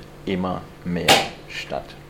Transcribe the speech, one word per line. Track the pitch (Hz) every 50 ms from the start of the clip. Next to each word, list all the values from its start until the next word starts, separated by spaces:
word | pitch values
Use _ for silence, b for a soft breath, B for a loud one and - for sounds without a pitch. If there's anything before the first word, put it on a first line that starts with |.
| - - - - -
immer | 98 95 90 92 92 92 95 - - - - -
mehr | 87 87 82 82 82 - - - - - - - -
statt. | - - - - 71 - - - - - -